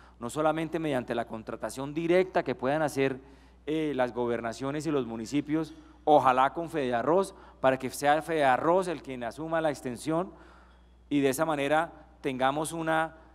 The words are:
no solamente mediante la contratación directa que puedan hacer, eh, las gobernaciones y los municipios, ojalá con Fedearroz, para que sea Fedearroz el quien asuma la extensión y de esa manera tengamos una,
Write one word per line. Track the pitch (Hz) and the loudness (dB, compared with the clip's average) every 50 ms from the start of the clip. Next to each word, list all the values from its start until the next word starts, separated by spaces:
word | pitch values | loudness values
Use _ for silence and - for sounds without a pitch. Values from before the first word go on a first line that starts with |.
| - - - - | -20 -20 -16 -12
no | 117 120 | -12 -8
solamente | - 151 156 156 156 160 165 151 165 170 | -4 0 0 0 0 0 -2 -4 -4 -4
mediante | 165 151 139 127 120 - 123 | -2 -2 -2 -2 -2 -2 -4
la | 117 117 | -4 -4
contratación | - 113 110 110 - 110 110 - 110 - 131 139 143 147 | -6 -8 -12 -10 -10 -10 -8 -8 -8 -8 -8 -8 -8 -6
directa | 160 165 165 175 185 185 185 - 180 - | -4 0 2 2 2 2 2 0 -2 -2
que | 135 123 | -2 -2
puedan | - 123 131 143 160 156 | -2 -2 -2 0 0 0
hacer, | 139 - 135 135 135 131 131 - - - - - - - - _ | -2 0 0 0 0 0 -4 -10 -18 -20 -20 -20 -20 -20 -14 _
eh, | - 156 160 156 151 135 | -6 -4 -2 -2 -2 -2
las | 127 127 123 107 | 0 -2 -2 -2
gobernaciones | 123 123 120 117 113 117 113 110 110 131 135 143 156 143 | -2 -2 -2 -2 -2 -4 -6 -8 -6 -6 -6 -6 -6 -4
y | 160 | -2
los | 147 135 127 | -2 -2 -2
municipios, | 117 113 113 113 - 143 147 143 147 147 160 160 151 - - - - - - - | -4 -6 -8 -8 -4 -4 -4 -2 -2 -2 -2 -4 -4 -8 -16 -20 -20 -20 -4 2
ojalá | - 151 143 127 131 127 127 131 139 - | 6 6 8 8 8 6 6 6 4 2
con | 170 170 156 | -2 -8 -6
Fedearroz, | - 156 135 123 123 117 - 147 160 190 190 190 - - - - - - | -4 -2 -2 0 0 0 2 2 2 2 2 0 -4 -14 -20 -20 -6 0
para | - 131 131 127 | 2 2 2 2
que | 131 123 | 0 -6
sea | - - 143 143 147 160 | -6 0 2 4 4 4
Fedearroz | 151 165 165 160 143 135 127 123 - 160 170 190 185 180 | 2 0 0 2 4 4 4 4 4 4 4 4 2 0
el | 160 139 - | -4 -8 -8
quien | 135 131 123 120 | -10 -10 -10 -8
asuma | 113 - - 160 160 165 165 | -10 -10 -8 -6 -4 -2 0
la | 160 156 | 0 0
extensión | 139 - - 131 120 107 - 147 160 165 185 202 - - - - - - - - - - _ _ _ _ _ - | -2 -2 -4 -8 -8 -6 -4 -2 -2 -2 -2 -4 -8 -16 -20 -20 -20 -20 -20 -20 -20 -20 _ _ _ _ _ -2
y | 143 143 | 0 2
de | 135 135 | 2 2
esa | 127 - 160 | 2 2 0
manera | 160 156 143 139 139 151 156 170 165 - - - - - - | 0 0 0 0 2 2 2 0 0 -6 -14 -20 -20 -16 -8
tengamos | - 147 131 123 127 135 139 151 160 147 160 | -6 -6 -2 0 2 2 2 0 -2 -4 -6
una, | 165 160 160 160 160 160 160 151 - - - | -6 -2 0 0 0 0 -2 -6 -12 -20 -20